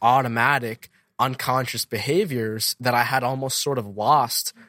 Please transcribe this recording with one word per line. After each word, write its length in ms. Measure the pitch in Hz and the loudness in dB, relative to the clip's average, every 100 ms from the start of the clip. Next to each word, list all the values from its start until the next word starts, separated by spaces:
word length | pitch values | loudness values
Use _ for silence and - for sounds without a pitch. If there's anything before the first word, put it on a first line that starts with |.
automatic, 880 | 117 135 123 117 127 139 117 113 - _ _ - | 4 4 2 2 2 2 -2 -10 -16 _ _ -2
unconscious 640 | 127 127 - 127 123 113 | -2 -2 -2 -2 -2 -6
behaviors 920 | - 110 139 165 202 127 110 110 - - | -6 -6 -2 0 0 -2 -4 -4 -4 -2
that 140 | 123 | 0
I 80 | 120 | 2
had 200 | 120 131 | 2 0
almost 400 | 123 135 135 - | 0 -2 -4 -4
sort 160 | 143 131 | -2 -4
of 180 | 104 101 | -6 -2
lost 580 | 110 147 117 - - - | 4 4 4 -2 -6 -10